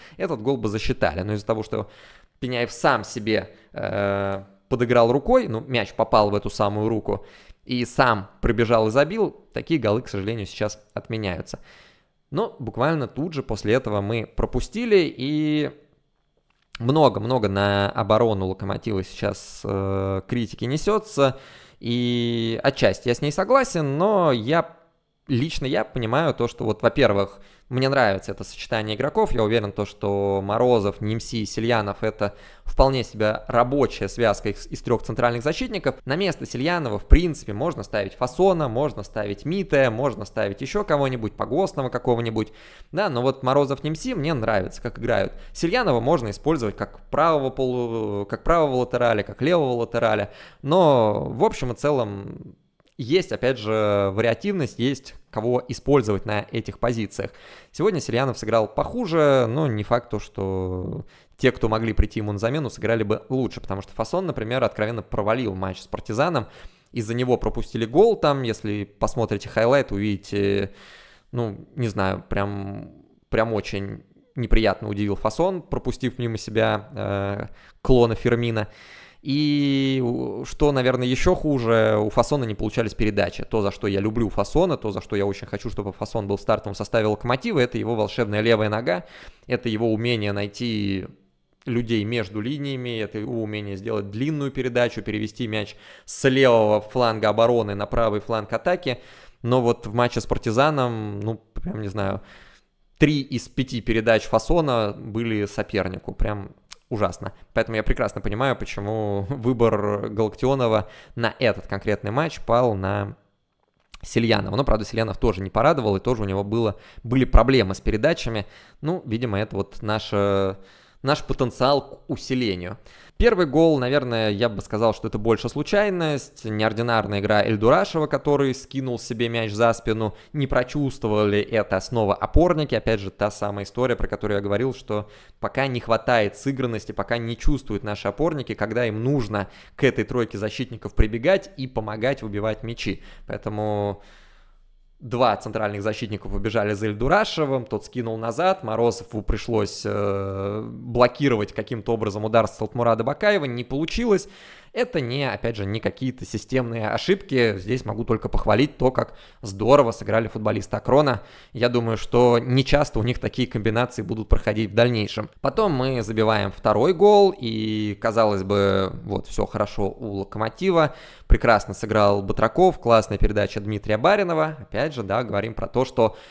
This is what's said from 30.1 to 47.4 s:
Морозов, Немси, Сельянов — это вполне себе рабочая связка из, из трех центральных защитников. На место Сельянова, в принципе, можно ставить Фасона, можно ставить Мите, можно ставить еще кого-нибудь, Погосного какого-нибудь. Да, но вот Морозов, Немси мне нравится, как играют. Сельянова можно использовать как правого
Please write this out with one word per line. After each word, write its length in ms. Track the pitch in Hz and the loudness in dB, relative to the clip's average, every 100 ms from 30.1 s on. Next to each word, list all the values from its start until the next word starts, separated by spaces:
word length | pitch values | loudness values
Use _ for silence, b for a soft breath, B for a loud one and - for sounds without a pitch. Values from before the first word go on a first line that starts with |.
| 101 101 98 | 0 2 0
Морозов, 600 | 98 110 123 120 101 - | 0 2 4 4 2 -2
Немси, 440 | 107 113 - 117 | -4 -4 -4 -6
Сельянов — 520 | 104 - 113 117 101 98 | -4 -4 0 0 0 -4
это 320 | 113 - 101 B B B | -4 -2 -6 B B B
вполне 400 | - - 135 135 | -4 4 4 4
себе 380 | 113 110 107 107 - | -4 0 0 0 0
рабочая 580 | 120 123 143 120 - 98 | 2 2 2 0 0 -6
связка 440 | - 113 101 107 | 0 0 2 -4
из, 160 | - - | -6 -10
из 140 | 127 | -10
трех 220 | - 113 | -2 -2
центральных 400 | - 110 120 117 | -2 0 0 0
защитников. 520 | 135 165 254 208 139 - | -2 -4 -4 -2 -4 -4
На 100 | - | -6
место 300 | 151 196 151 | -2 -2 -4
Сельянова, 520 | - - 151 175 131 101 | -8 -4 -2 -2 -2 -6
в 120 | - | 4
принципе, 420 | - 170 139 - | 6 6 -4 -8
можно 320 | 101 165 143 | -4 -4 -4
ставить 300 | 98 110 98 | -4 -4 -4
Фасона, 560 | - 127 - 190 170 139 | -4 -4 2 2 4 0
можно 340 | 113 147 - | 0 -2 -4
ставить 400 | 101 113 104 98 | -8 -6 -6 -6
Мите, 460 | 143 196 175 143 131 | -4 -4 0 2 2
можно 340 | 110 139 107 | 2 -4 -4
ставить 380 | 107 - 101 98 | -8 -4 -4 -4
еще 240 | 127 208 | -6 -4
кого-нибудь, 480 | 202 147 139 127 110 | 0 0 0 -2 -6
Погосного 560 | - 104 143 190 147 127 | -6 -4 -2 -2 -2 -4
какого-нибудь. 640 | 123 - 117 117 110 110 B B B B | -2 0 0 0 -2 -4 B B B B
Да, 160 | 160 202 | -2 0
но 120 | 120 | 2
вот 220 | 131 135 | 0 2
Морозов, 400 | 127 139 135 139 | 2 4 2 -2
Немси 300 | 151 156 254 | -4 -6 -4
мне 200 | 220 147 | -4 -2
нравится, 480 | 143 110 107 92 - | 0 0 0 -2 -8
как 160 | 120 - | -10 -6
играют. 360 | 117 107 95 - B | -2 0 -2 -6 B
Сельянова 480 | - 170 240 208 120 | -4 0 2 2 2
можно 300 | 120 160 113 | 2 0 0
использовать 480 | 98 147 160 110 - | -4 -2 0 -2 -4
как 320 | 104 - - | -10 -10 -4
правого 400 | 135 165 151 | 2 4 2